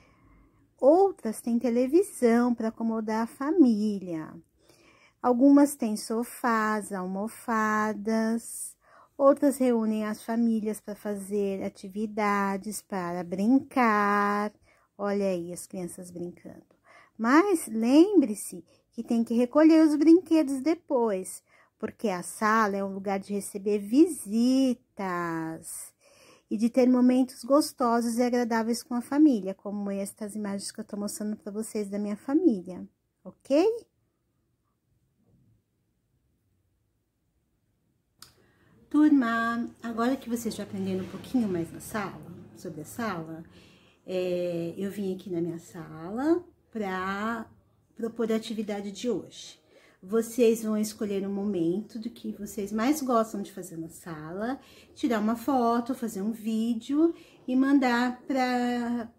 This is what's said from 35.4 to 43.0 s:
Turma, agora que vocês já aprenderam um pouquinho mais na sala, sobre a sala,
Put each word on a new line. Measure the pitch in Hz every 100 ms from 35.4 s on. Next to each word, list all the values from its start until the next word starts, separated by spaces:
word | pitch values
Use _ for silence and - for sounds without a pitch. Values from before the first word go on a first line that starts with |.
| _ _ _ _ _ _ _ _ _ _ _ _ _ _ _ _ _ _ _ _ _ _ _ _ _ _ _ _ - _ _ _ _ _ _
Turma, | 294 302 285 233 226 233 233 233 -
agora | 233 220 240 269
que | 233
vocês | 233 220
já | 196
aprenderam | 202 202 190 190
um | 185
pouquinho | 190 - 254 214
mais | 175 165
na | 160
sala, | - 220 190 147 165 - - -
sobre | 180 151
a | 160
sala, | -